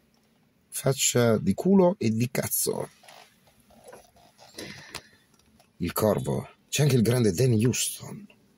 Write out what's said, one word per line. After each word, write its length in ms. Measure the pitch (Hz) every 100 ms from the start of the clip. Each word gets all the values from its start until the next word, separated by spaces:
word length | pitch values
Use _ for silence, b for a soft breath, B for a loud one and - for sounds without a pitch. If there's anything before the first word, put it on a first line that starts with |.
| _ _ _ _ _ _ _
faccia 680 | - 135 135 - 123 117 107
di 160 | 92
culo 420 | - 180 196 175 -
e 120 | 113
di 200 | 110 123
cazzo. 600 | - - - - 50 - _ - - - _ _ _ _ - - - - _ _ _ - - B B B B B B B _ _ _ _ -
Il 160 | 85
corvo, 560 | - 107 76 67 64 - - _
c'è 140 | -
anche 140 | 147 127
il 60 |
grande 300 | 104 123 110
Danny 320 | 87 131 110 123
Houston, 600 | - - - - - - _ _